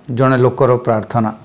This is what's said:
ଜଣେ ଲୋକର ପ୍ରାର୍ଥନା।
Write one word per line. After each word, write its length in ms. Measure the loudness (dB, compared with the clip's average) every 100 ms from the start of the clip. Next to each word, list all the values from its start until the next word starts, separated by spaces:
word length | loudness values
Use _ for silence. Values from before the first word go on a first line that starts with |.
| -8 0
ଜଣେ 180 | 2 2
ଲୋକର 260 | 2 2 2 2
ପ୍ରାର୍ଥନା। 460 | 0 -4 -2 -2 -2 -6